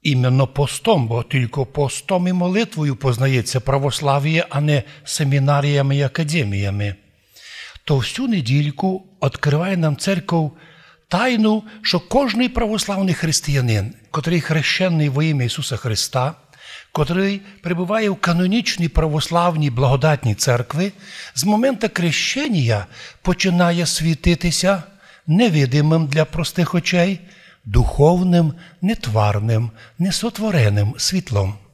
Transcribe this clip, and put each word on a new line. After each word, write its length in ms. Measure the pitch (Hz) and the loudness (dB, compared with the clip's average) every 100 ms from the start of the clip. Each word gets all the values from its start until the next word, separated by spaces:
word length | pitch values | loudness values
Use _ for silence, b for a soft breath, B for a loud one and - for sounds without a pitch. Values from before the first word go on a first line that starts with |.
іменно 440 | 156 131 123 131 131 | 2 2 2 2 2
постом, 600 | - 143 - - 196 113 | 0 -4 -2 0 2 2
бо 140 | 117 | -4
тільки 420 | 123 135 120 147 | -2 -2 -2 -4
постом 640 | 127 - 143 - - 190 180 | -6 -2 -4 -4 -4 -2 0
і 40 | |
молитвою 640 | 180 175 190 226 156 151 123 | -2 0 0 -2 -2 -2 -2
познається 640 | 135 117 135 131 - 127 | -2 0 0 0 0 -4
православ'я, 840 | 123 135 139 - 143 139 143 160 170 | -2 -2 -2 -2 0 0 0 -2 -2
а 100 | 139 | -2
не 220 | 147 143 B B | 0 0 B B
семінаріями 920 | - - 143 139 135 143 143 143 139 139 | -10 -4 0 2 2 2 2 2 2 0
і 60 | |
академіями, 920 | 139 - 156 165 104 101 101 101 104 101 _ _ B B B B B B | 0 -2 -2 -2 -2 -2 -2 -2 -4 -6 _ _ B B B B B B
то 120 | - 143 | -2 -2
всю 320 | 113 - 262 | 0 -4 -2
недільку 760 | 202 117 139 147 143 190 185 - _ | 0 2 0 0 -2 -4 -4 -8 _
відкриває 540 | 139 - 151 147 180 190 | -4 -2 0 0 0 0
нам 200 | 156 139 | 0 0
церков 600 | - 190 - 170 156 B B B B B _ | -2 -2 0 -2 -2 B B B B B _
тайну, 560 | 175 254 233 214 220 208 B | -2 0 2 2 2 -4 B
що 180 | - 175 | -2 -2
кожний 480 | - 254 269 208 247 | 0 0 0 0 -2
православний 680 | 247 220 214 - 196 190 | 0 -2 -2 -4 -2 0
християнин, 800 | 160 160 147 - 139 123 107 101 - - | 0 0 -2 -2 0 2 0 -2 -10 -8
котрий 300 | - 156 170 | -4 0 0
хрещений 680 | - 160 139 - 185 160 147 | 0 -2 0 0 0 2 0
во 140 | 135 | 0
ім'я 240 | 160 147 120 | 0 0 -2
Ісуса 300 | - 139 120 | -4 -6 -6
Христа, 580 | 127 107 - 131 131 160 _ B B B B | -4 -4 -4 -2 -4 -6 _ B B B B
котрий 480 | - 156 175 196 202 B B | -4 -2 0 0 -2 B B
перебуває 480 | 170 175 180 214 214 | -6 -4 -2 0 0
в 60 | 185 | 0
канонічній 720 | - 170 180 220 - - 165 | 0 2 2 0 -2 -2 0
православній 800 | - 156 151 - 170 175 160 147 | 0 0 -2 -2 0 2 2 0
благодатній 640 | 120 131 135 156 147 120 | 2 2 4 2 2 0
церкві, 580 | 104 - 120 120 147 196 - B B B | 0 0 0 -2 -4 -4 -6 B B B
з 100 | - | -4
моменту 440 | 185 214 262 233 220 | 0 2 2 0 -4
крещення 960 | - 170 143 - 262 294 190 117 104 95 B B B | 0 -2 0 -2 -2 0 0 2 0 -4 B B B
починає 640 | - 180 190 175 175 170 170 | -4 0 0 2 2 2 -2
світитися 960 | - 160 160 175 170 175 151 185 190 156 B B B - | 0 0 0 2 2 0 0 0 0 -4 B B B 0
невидимим 800 | 165 240 156 135 143 151 160 156 | 2 4 4 2 2 4 2 2
для 180 | 151 | 0
простих 500 | 151 - 160 - 165 | -2 -2 -4 -2 0
очей, 460 | 175 - 180 175 185 B B B B 113 | 0 0 0 0 -2 B B B B 0
духовним, 880 | 107 120 - 147 180 185 175 160 - B B | 2 2 4 4 4 4 4 2 -2 B B
нетварним, 880 | 185 226 127 110 104 101 110 110 117 B B - | -2 -2 -2 2 2 2 0 0 -2 B B -4
несотвореним 960 | 185 - 233 226 220 175 107 104 101 147 | -2 -2 -4 -4 0 2 2 2 0 -2
світлом. 560 | - 185 - 104 95 104 - | -2 -2 -2 -2 -2 -6 -16